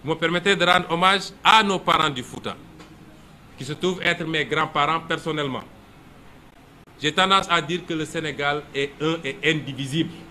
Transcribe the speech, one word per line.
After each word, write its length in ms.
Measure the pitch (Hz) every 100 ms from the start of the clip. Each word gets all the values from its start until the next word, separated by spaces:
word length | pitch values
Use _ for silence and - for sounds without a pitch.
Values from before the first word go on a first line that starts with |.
Vous 60 | 139
me 60 | 156
permettez 380 | 165 175 190
de 100 | 190
rendre 260 | 175 180 170
hommage 400 | 170 185 196 - -
à 200 | 170 220
nos 160 | 208 185
parents 320 | - 165 156
du 120 | 127
Fouta, 340 | 120 131 110 87 - - - - - - - - - -
qui 60 |
se 80 | 131
trouvent 280 | 147 180 180
être 220 | - 170
mes 200 | 160 160
grands-parents 560 | 131 151 151 147 147 165
personnellement. 640 | 165 160 160 151 139 120 - - - - - - - - - - - - - -
J'ai 120 | 147
tendance 340 | 151 185 196 185
à 140 | 170
dire 180 | 147 175 170
que 80 |
le 100 | 160
Sénégal 580 | 151 165 151 139 143 147 147
est 180 | 135 139 -
un 160 | 156 170
et 120 | 139 135
indivisible. 680 | 147 156 131 127 135 156 165 - -